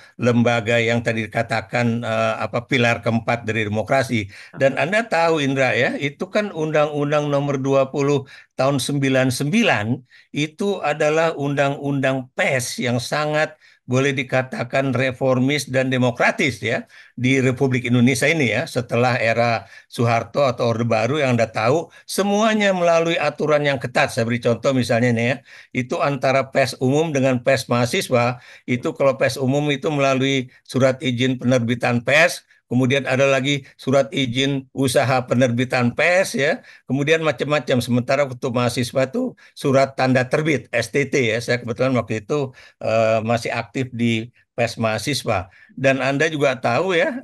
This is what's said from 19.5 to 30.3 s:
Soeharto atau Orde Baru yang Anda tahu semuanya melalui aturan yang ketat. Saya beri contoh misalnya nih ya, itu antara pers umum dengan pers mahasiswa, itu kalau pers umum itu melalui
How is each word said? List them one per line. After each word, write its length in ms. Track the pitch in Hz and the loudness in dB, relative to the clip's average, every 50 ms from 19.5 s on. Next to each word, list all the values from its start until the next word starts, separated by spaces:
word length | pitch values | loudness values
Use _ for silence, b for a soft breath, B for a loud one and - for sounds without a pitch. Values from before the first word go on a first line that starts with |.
| 113 107 B B B B B B | 0 -2 B B B B B B
Soeharto 560 | - - 123 117 113 117 - - - - 143 | -4 -2 0 2 2 0 -2 -2 -2 0 0
atau 240 | 135 - - 127 117 | 0 0 0 0 0
Orde 160 | 113 110 120 | 0 0 0
Baru 320 | 117 113 110 110 113 147 156 | 0 0 0 0 0 0 0
yang 160 | 139 127 123 | 0 0 2
Anda 140 | 117 113 110 | 2 0 0
tahu 400 | - 113 107 120 143 170 160 - B B B | -2 -2 0 2 2 0 -2 -4 B B B
semuanya 640 | B - - 196 202 202 208 220 220 214 214 208 196 | B -4 -2 0 0 2 2 2 2 2 2 2 2
melalui 480 | 190 180 170 170 165 165 165 165 170 - | 2 2 2 4 4 4 2 2 0 0
aturan 480 | 151 151 147 - 160 147 151 147 147 | -2 -4 -2 -2 -2 2 2 2 2
yang 160 | 143 139 123 | 0 -2 -2
ketat. 320 | 135 123 - 160 143 120 - | -4 -4 0 0 0 0 0
Saya 160 | 127 113 117 | -2 -2 -2
beri 80 | 120 117 | -2 -2
contoh 400 | - 123 117 104 - 143 135 127 | 0 0 -2 0 0 0 0 0
misalnya 320 | 113 98 123 117 123 123 | 0 2 2 2 2 2
nih 160 | 117 113 117 | 2 2 0
ya, 100 | 120 143 - B B B B B B B | -2 -2 -4 B B B B B B B
itu 220 | 127 127 127 170 170 | -6 -4 -4 -2 -2
antara 560 | 170 143 143 127 139 135 127 135 127 - - | 0 -2 -2 0 0 0 2 2 0 0 0
pers 240 | 131 135 120 - - | 0 0 0 0 -2
umum 320 | 135 127 139 151 165 165 | 0 0 2 2 0 0
dengan 320 | 147 135 127 135 127 123 | 0 0 0 0 0 0
pers 240 | 123 139 135 123 - | 2 0 0 0 0
mahasiswa, 720 | - 120 120 123 120 - 190 - - 131 120 120 120 123 B B B B B B - | -2 0 0 0 0 0 -2 -2 0 0 2 2 0 -2 B B B B B B -4
itu 240 | 123 123 135 160 - | -4 -2 -2 -4 -2
kalau 240 | - 143 135 123 120 | 0 0 0 2 2
pers 240 | 143 127 123 143 | 0 -2 0 -2
umum 240 | 135 127 139 147 147 151 143 | -2 0 0 0 0 0 -2
itu 160 | 135 139 160 | -2 -2 -2
melalui 640 | 151 139 139 135 135 131 131 135 | 0 0 2 2 2 2 0 0